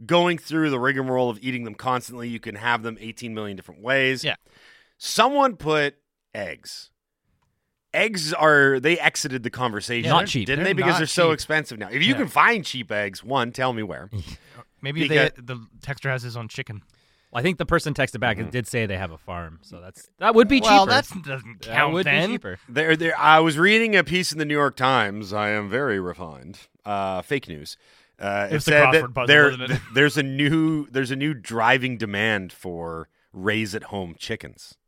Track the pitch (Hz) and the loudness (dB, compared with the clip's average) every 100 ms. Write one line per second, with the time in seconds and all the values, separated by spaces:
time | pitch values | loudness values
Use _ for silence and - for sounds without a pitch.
0 | 113 175 175 170 - 156 156 131 127 135 | 0 2 2 0 -4 -2 0 0 0 -2
1 | 131 127 123 104 127 127 113 104 127 127 | -2 0 0 -2 -6 -6 -8 -8 -4 -4
2 | 117 123 120 117 113 101 113 120 113 110 | -6 -12 -10 -10 -10 -6 -2 -2 -4 -10
3 | 110 110 120 110 104 98 90 78 110 135 | -14 -14 -10 -8 -8 -10 -16 -12 -2 0
4 | 131 131 123 104 _ _ - _ _ _ | 0 -2 -6 -8 _ _ -20 _ _ _
5 | - - 233 285 277 185 151 156 143 143 | -4 2 2 4 0 0 -2 0 0 -4
6 | _ _ _ 107 95 67 - - - _ | _ _ _ -10 -10 -12 -16 -20 -20 _
7 | _ _ _ _ _ _ _ _ _ 151 | _ _ _ _ _ _ _ _ _ -2
8 | 214 196 151 165 156 147 139 135 139 170 | 0 -2 -6 2 6 8 6 4 2 2
9 | 139 - 147 127 117 123 127 104 101 120 | 2 0 -4 -6 -6 -4 -2 -2 -4 -4
10 | 117 160 190 143 104 143 185 196 139 175 | 2 2 2 -2 -2 -2 0 0 0 0
11 | 156 - 165 156 - 156 143 110 95 127 | 0 2 2 0 -2 -4 -4 -10 -8 -2
12 | 185 269 196 147 185 233 156 127 110 104 | 0 0 0 4 4 2 -4 -10 -6 -4
13 | 104 95 107 135 120 120 127 117 104 69 | -4 -8 -4 -2 -2 -2 -4 -4 -6 -10
14 | 92 107 78 - _ - - _ 135 151 | -10 -12 -12 -16 _ -20 -20 _ -10 -4
15 | 147 151 131 - 123 123 113 - - 135 | 0 2 2 -2 -12 -14 -14 -16 -12 -8
16 | 139 127 120 113 110 - - 104 - _ | -6 -6 -8 -12 -12 -12 -12 -14 -18 _
17 | _ _ _ 120 156 180 156 165 156 143 | _ _ _ -2 -2 -2 0 0 0 -2
18 | 131 120 120 104 104 123 113 123 110 95 | -4 -2 -2 -2 -4 -6 -4 -4 -2 -4
19 | 92 80 - 87 85 82 - 90 90 - | -6 -10 -12 -12 -12 -16 -20 -20 -20 -20
20 | - _ 196 226 233 269 220 202 190 254 | -20 _ 4 6 6 4 6 6 6 2
21 | - 190 147 135 110 - 113 147 147 165 | 0 -10 -12 -12 -14 -18 -4 0 0 0
22 | 180 143 180 240 101 90 - 123 160 156 | 2 2 2 -2 -8 -12 -6 -2 2 2
23 | 165 156 147 160 165 147 185 220 226 202 | 0 2 6 6 6 4 4 4 4 2
24 | 139 180 180 156 151 147 143 - 131 127 | 2 -2 -2 -4 -4 0 0 2 2 2
25 | 104 101 101 104 104 107 104 117 143 98 | 2 -4 -6 -2 -2 -2 -2 -2 -2 -2
26 | 90 85 87 69 65 98 - _ 104 101 | -4 -8 -14 -14 -18 -20 -20 _ -8 -4
27 | 95 92 - 143 - 78 78 - _ _ | -4 -6 -4 -6 -6 -14 -14 -18 _ _
28 | _ _ 98 101 101 156 139 151 139 160 | _ _ -6 -4 -2 -2 2 6 6 6
29 | 123 127 123 147 143 127 127 123 - 120 | 2 0 6 8 8 4 -4 -6 -2 2
30 | 147 151 135 135 147 160 160 156 147 127 | 4 2 -2 0 2 2 2 0 -4 -4
31 | 127 135 143 139 95 113 113 131 127 120 | -4 -2 -4 -6 -6 0 4 4 2 -4
32 | 107 98 110 107 92 - 92 85 85 82 | -4 -2 0 0 -4 -12 -12 -10 -8 -10
33 | 80 _ _ - 95 107 110 101 - 101 | -12 _ _ -6 -2 -2 -2 -6 -8 -8
34 | 90 80 - 113 73 - - _ | -8 -10 -10 -10 -12 -20 -20 _